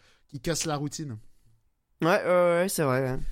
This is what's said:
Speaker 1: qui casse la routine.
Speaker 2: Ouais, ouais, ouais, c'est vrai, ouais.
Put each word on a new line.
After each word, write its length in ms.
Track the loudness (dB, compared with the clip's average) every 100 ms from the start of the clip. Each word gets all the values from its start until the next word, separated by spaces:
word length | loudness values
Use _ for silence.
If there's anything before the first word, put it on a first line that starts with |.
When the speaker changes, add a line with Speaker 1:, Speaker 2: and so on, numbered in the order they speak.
| _ _ _
Speaker 1:
qui 140 | -8
casse 260 | -4 -4 -4
la 100 | -4
routine. 400 | -6 -8 -10 -12 -16 -20 _ _ _ _ _ -2
Speaker 2:
Ouais, 60 | 2
ouais, 520 | 2 2 2 4 2
ouais, 40 | 0
c'est 140 | 0
vrai, 200 | 2 2
ouais. 140 | 0 -2 -2